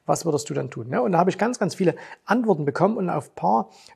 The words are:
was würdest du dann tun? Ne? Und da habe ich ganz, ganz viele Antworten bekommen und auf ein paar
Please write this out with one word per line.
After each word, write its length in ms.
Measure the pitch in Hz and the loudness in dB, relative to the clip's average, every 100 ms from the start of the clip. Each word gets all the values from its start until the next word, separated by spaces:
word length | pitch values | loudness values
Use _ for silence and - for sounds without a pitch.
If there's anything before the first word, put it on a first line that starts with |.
| - | -2
was 180 | 147 | 0
würdest 240 | 165 147 147 | 0 -2 -2
du 60 | |
dann 160 | 139 135 | -4 -6
tun? 180 | 135 117 | -8 -6
Ne? 140 | 160 | -2
Und 100 | 247 | 2
da 60 | 170 | 2
habe 100 | 180 | 2
ich 80 | - | 2
ganz, 220 | 214 247 | -2 0
ganz 160 | 190 | -4
viele 200 | - 180 143 - - | 0 0 0 -8 -18
Antworten 400 | - 220 220 170 | -2 0 2 2
bekommen 320 | 143 135 185 226 | 0 2 2 2
und 140 | 185 | -2
auf 180 | 160 127 | -4 -6
ein 60 | |
paar 340 | - 170 226 214 - - | -4 0 0 0 -10 -20